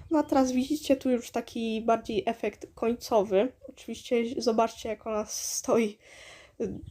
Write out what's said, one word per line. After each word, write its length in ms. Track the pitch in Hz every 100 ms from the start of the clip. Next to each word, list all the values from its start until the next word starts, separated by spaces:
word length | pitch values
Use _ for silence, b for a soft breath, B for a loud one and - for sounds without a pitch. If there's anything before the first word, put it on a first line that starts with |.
| B
No 80 | 311
a 40 |
teraz 300 | 294 285 262
widzicie 440 | 254 262 302 - 269
tu 140 | 262
już 200 | 247 233
taki 520 | - 233 240 226 220
bardziej 400 | 226 226 226 220 -
efekt 400 | 226 220 208 -
końcowy. 800 | - 233 233 - 233 202 190 247 - -
Oczywiście 720 | - - 226 - 240 233 262
zobaczcie, 460 | 233 226 226 - -
jak 180 | 214 -
ona 200 | 214 214
stoi, 720 | - - - - 226 220 208 B B B B B _
y, 180 | 208 196 -